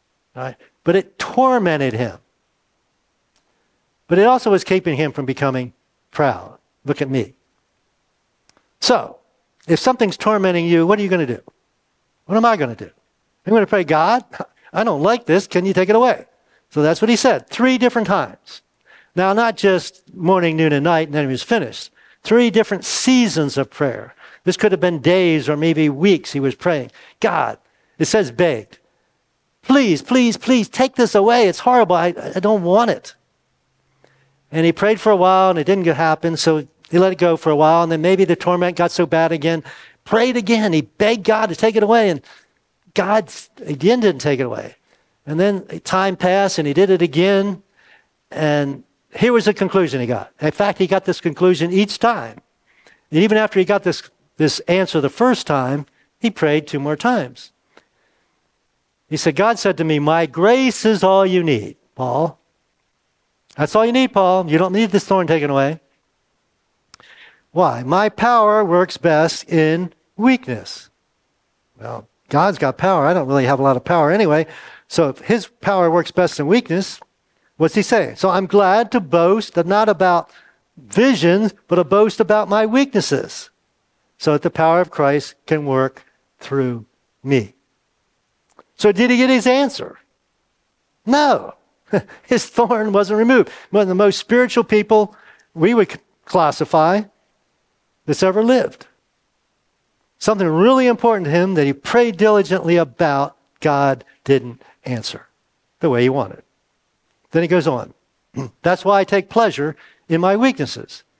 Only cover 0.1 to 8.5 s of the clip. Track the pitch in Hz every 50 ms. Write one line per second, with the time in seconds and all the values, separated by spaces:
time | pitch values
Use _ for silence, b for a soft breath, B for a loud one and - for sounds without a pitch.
0.1 | _ _ _ _ - 123 127 131 123 b b b b _ - 160 175 196 185 -
1.1 | _ - - - - 240 262 262 254 240 196 175 156 143 139 127 107 113 123 107
2.1 | 82 - _ _ _ _ _ _ _ _ _ _ _ _ _ _ _ _ _ _
3.1 | _ _ _ _ _ _ _ _ _ _ _ _ _ _ _ _ _ _ _ -
4.1 | 170 185 202 240 254 247 - 220 196 180 - - 190 190 185 175 147 127 156 143
5.1 | 123 - 135 127 131 - 143 135 131 127 127 123 - _ _ _ _ _ _ _
6.1 | - - 151 135 - - 90 - - _ _ _ _ _ - 135 143 - 147 131
7.1 | 135 131 104 - - _ _ _ _ _ _ _ _ _ _ _ _ _ _ _
8.1 | _ _ _ _ _ _ _ _